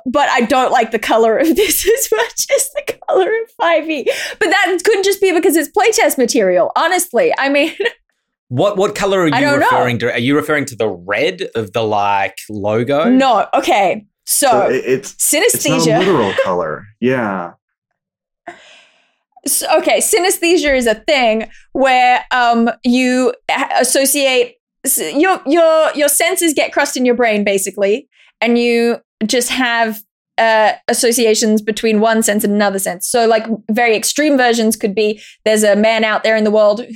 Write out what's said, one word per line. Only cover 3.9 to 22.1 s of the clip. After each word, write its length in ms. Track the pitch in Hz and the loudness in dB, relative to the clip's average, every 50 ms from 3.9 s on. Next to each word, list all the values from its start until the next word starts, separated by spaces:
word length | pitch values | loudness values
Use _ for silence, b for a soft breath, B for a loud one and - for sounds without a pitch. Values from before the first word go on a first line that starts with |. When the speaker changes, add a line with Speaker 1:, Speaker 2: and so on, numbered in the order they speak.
| 311 277 220 B 554 B B B B - | -4 -4 -4 B -4 B B B B -4
Speaker 1:
But 100 | - 339 | -2 0
that 280 | 330 392 392 339 381 339 - | 2 2 2 0 0 0 0
could 200 | 403 466 392 381 | 0 0 2 2
just 160 | 392 381 392 | 0 0 0
be 100 | 392 381 | 0 2
because 220 | 320 349 330 381 285 | 2 2 2 2 2
it's 140 | 330 285 - | 2 0 0
playtest 480 | - 427 381 453 440 - 392 294 277 - | 0 2 2 2 2 2 2 0 2 0
material, 540 | 247 220 - 262 202 185 180 180 156 - - | 0 0 2 2 2 2 2 2 0 0 0
honestly. 560 | 240 302 330 370 359 - - - 233 185 247 - - | 0 0 0 0 -2 -2 -2 0 0 0 2 0 0
I 100 | 262 277 | -2 0
mean 240 | 285 285 285 320 - - | 0 0 0 -2 -2 -4
<laughs> 680 | 403 466 - _ _ _ _ _ _ _ _ _ _ - | -6 -6 -6 _ _ _ _ _ _ _ _ _ _ -6
Speaker 2:
What, 280 | 123 123 180 208 202 185 | -2 0 0 0 0 0
what 160 | 196 202 - | -2 -2 -2
color 260 | - 208 196 196 190 175 | -2 -2 -2 0 0 2
are 100 | 160 147 | 2 2
Speaker 1:
I 60 | 254 | 2
Speaker 2:
you 40 | 285 | 0
Speaker 1:
don't 140 | 294 285 285 | 0 2 2
know. 60 | 330 | 2
Speaker 2:
referring 320 | 466 508 - - 123 120 107 | 2 2 2 0 0 -2 -2
to? 120 | 117 120 | -2 -2
Are 60 | - 123 | -2 -2
you 160 | 120 131 143 | 0 0 0
referring 300 | 151 147 151 151 147 135 | 0 0 0 -2 -2 -4
to 100 | - 117 | -4 -4
the 120 | 101 117 107 | -4 -4 -4
red 640 | 95 87 87 92 101 110 139 175 185 175 185 - - | -4 -6 -6 -4 -2 -2 -2 -2 -4 -6 -10 -8 -6
of 200 | 117 110 98 - | -6 -6 -4 -4
the, 80 | 120 | -4
like, 520 | 113 107 107 104 101 101 101 98 98 98 - - - - | -2 0 0 0 0 0 0 0 -2 -4 -6 -10 -16 -14
logo? 560 | 107 104 98 104 107 117 123 131 139 143 165 240 | -10 -6 -4 -2 -2 -2 -2 0 0 0 2 2
Speaker 1:
No. 360 | 262 262 269 262 233 190 - - | 2 2 2 2 2 0 0 -2
Okay. 540 | - 277 269 - 262 208 196 175 143 214 - _ _ _ _ | -2 -2 0 0 0 2 0 0 -2 -4 -10 _ _ _ _
So, 240 | - - - 285 262 | -6 -2 0 2 2
Speaker 3:
So 180 | 233 202 196 139 | 2 2 2 0
it, 140 | 123 131 - | -2 -2 -2
it's, 480 | 113 131 127 - - - - - - 285 | -2 -2 -2 -4 -8 -10 -6 -4 -2 0
it's 320 | 302 359 480 - - - 302 | 0 2 0 0 0 -2 -2
not 80 | - - | 0 0
a 20 | |
Speaker 1:
synesthesia. 160 | - 156 156 175 | 0 2 2 2
Speaker 3:
literal 340 | 185 196 185 135 110 98 92 - | 2 2 2 2 0 0 -2 -2
color. 440 | - 98 90 87 85 78 76 67 - 104 _ _ | -2 -2 -2 -4 -4 -4 -8 -10 -12 -18 _ _
Yeah. 540 | 117 123 131 127 117 104 98 92 87 85 - _ _ _ _ _ _ _ _ _ _ _ _ _ _ _ _ _ B B B B B B B B B B B B B B B B B _ _ _ - | -2 -2 0 0 -2 -4 -4 -6 -8 -10 -14 _ _ _ _ _ _ _ _ _ _ _ _ _ _ _ _ _ B B B B B B B B B B B B B B B B B _ _ _ -8
Speaker 1:
So, 200 | - - - - - 320 320 | -6 -4 -4 0 0 0 2
okay, 200 | 330 311 339 285 | 2 2 2 2
synesthesia 760 | - - - 440 349 381 359 - - 339 349 330 285 294 269 | 2 2 2 2 2 0 0 0 2 2 2 2 2 2 0
is 100 | 254 240 | 2 2
a 80 | 226 214 | 0 0
thing 520 | 214 - - 302 269 247 226 214 220 214 b b b b b | 0 0 0 2 2 2 2 0 0 -4 b b b b b
where, 520 | - 269 262 269 254 254 247 247 | -2 0 2 4 4 4 4 4